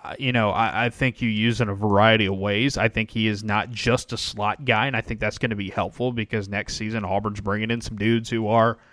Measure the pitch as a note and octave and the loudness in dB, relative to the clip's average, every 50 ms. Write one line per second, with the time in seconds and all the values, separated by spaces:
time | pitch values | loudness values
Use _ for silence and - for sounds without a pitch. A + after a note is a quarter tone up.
0 | - - - - C3+ B2+ B2 A#2+ A2 G#2 F#2+ - A2+ G#2+ - G#2 A#2+ A#2+ - - | -14 -12 -10 -6 -4 0 0 2 2 2 2 2 0 0 0 0 -2 -2 0 0
1 | C3+ C3 A2+ - B2 A2+ A2 G#2+ A2 A#2+ A2+ G#2 A#2+ G#2 G2+ G2 G#2 G#2+ G2+ G2+ | 0 0 0 0 0 0 2 2 2 2 2 2 0 -2 0 0 2 4 6 6
2 | G#2 A2+ A2+ A2 G#2+ F#2+ G2 F#2+ G2 G#2 G2+ G2+ B2 C#3 C3+ - G2+ A2+ - A2 | 8 8 8 6 4 2 0 -2 -2 0 0 2 0 0 0 2 0 0 0 0
3 | A2 - - A#2 A2 A2 G#2 G2 G#2+ G#2+ G#2 G#2+ F2+ - A#2+ G#2 - A#2+ A#2+ B2+ | -4 -4 -2 0 0 0 0 0 -2 -2 -2 -2 -2 -4 -6 -4 0 0 0 0
4 | - - A#2+ A2 - - - - G#2 G#2 G#2+ - D3 B2 A2+ G#2+ A#2 C#3 C3 A2+ | 0 -4 -8 -6 -6 -6 -4 -2 -2 -2 -2 -2 0 0 2 2 2 0 0 -4
5 | A2+ - A#2+ G#2 - G#2+ - - - A#2+ A2 G2+ G2 F#2 - - F#2 G2 - - | -4 -4 -6 -4 -4 -4 -4 -2 -4 -4 -4 -4 -6 -6 -4 -4 -4 -4 -2 -2
6 | B2 B2+ B2 A#2 G#2+ - - A2 G2 G2 G2+ G2+ G2+ - - - A#2 G#2+ A2 A2+ | -2 -2 -2 -2 -4 -4 -4 -6 -4 -4 -6 -6 -6 -6 -6 -6 -6 -4 -4 -4
7 | G#2 F#2 F#2+ G2+ G#2 G#2+ G#2 G#2 G2+ G#2 G2+ G#2 A2 A2 A#2 A#2 - - A#2 G#2 | -2 -2 -2 -2 -2 -2 -6 -4 -4 -4 -2 -2 -2 -2 -2 -4 -4 -8 -6 -2
8 | G#2 A2 A#2 A#2 A2+ - A#2+ A2+ A2+ G#2 A2 A#2 A2+ A#2 A2+ - _ _ | 2 2 2 2 0 -2 -2 -2 0 2 4 4 4 4 2 -2 _ _